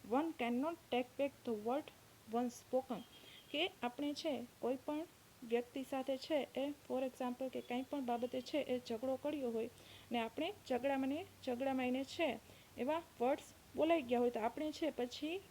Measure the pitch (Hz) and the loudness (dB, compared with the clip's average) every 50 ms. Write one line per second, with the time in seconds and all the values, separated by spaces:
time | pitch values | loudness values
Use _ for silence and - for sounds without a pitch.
0 | - 196 220 269 320 330 302 - 240 233 240 247 277 330 339 - - - - 247 | -2 2 2 2 2 0 -2 -2 -2 0 0 0 0 -2 -4 -6 -6 0 0 0
1 | 254 247 - - 277 277 - - - 247 226 208 208 233 254 294 302 - - - | 0 0 0 0 0 0 -2 -6 -6 -4 -4 -2 0 0 0 0 -2 -6 -16 -20
2 | - - - - - 226 214 233 247 240 - - - - - 254 - - 233 185 | -20 -20 -20 -20 -10 -2 -2 0 0 0 -4 -8 -8 0 0 0 0 0 -6 -6
3 | 226 - - - - - - - - - - 285 339 381 - - - 240 - - | -6 -14 -18 -20 -20 -20 -20 -20 -12 -6 0 0 0 0 0 -4 -4 -4 -2 -2
4 | 294 294 294 - - 320 277 226 240 - - - - 233 262 262 - - 302 302 | -2 -2 -2 0 -2 -2 0 -2 -4 -8 -10 -4 0 0 0 0 -2 -4 -4 -4
5 | 330 349 - - - - - - 254 226 233 240 240 - - 277 262 - 277 269 | -4 -6 -12 -20 -20 -20 -18 -16 -2 0 0 0 0 -2 -6 -6 -4 -2 -4 -2
6 | 262 - 269 262 - - 320 285 247 - - 254 269 294 285 - - - 247 254 | 0 0 -2 -2 0 2 2 2 2 0 -2 -2 -2 -2 -4 -6 -6 -4 -2 0
7 | 269 262 254 - 262 247 247 - 262 262 254 247 - - 247 254 262 - 302 285 | 0 -2 -2 -2 -4 -4 -2 -2 -4 -4 -4 -6 -6 -2 -4 -4 -2 -2 -4 -2
8 | 262 240 240 233 240 247 - 254 247 - - 294 - - 247 247 247 - 233 220 | 0 0 0 0 0 -2 -2 -4 -4 0 0 0 2 2 0 -2 0 -2 -4 -2
9 | 254 262 262 254 - 294 311 294 262 240 226 220 233 254 - - - - - - | 0 0 -2 0 0 -2 -2 0 -2 0 0 0 -2 -2 -6 -14 -20 -18 -18 -18
10 | - - 240 240 226 226 - - 311 359 415 - - - 262 233 240 277 277 269 | -6 -2 0 0 0 0 0 -2 -2 -2 -2 -6 -2 0 0 2 4 2 2 4
11 | 269 262 277 320 392 - - - - 262 247 233 269 269 262 262 254 247 247 262 | 2 2 0 -2 -4 -8 -12 -6 -2 -2 0 2 2 2 2 2 2 2 2 0
12 | 269 - - - 330 285 226 220 - - - - - - - - 247 262 311 339 | 0 -2 0 2 2 2 2 -2 -8 -16 -20 -20 -20 -16 -6 -2 0 2 2 0
13 | 330 - - - 233 254 294 - - - - - - - - - 294 320 339 330 | -2 -6 -4 2 4 4 4 2 0 -16 -20 -20 -20 -8 0 2 6 6 6 4
14 | 254 233 247 240 247 247 240 233 214 233 - - 311 311 294 - 339 294 254 - | 6 4 4 4 4 4 2 2 0 0 0 0 -2 -2 0 0 0 0 0 0
15 | 247 247 - - 294 302 339 392 381 - | -2 -4 -2 -4 -4 -2 -4 -4 -6 -8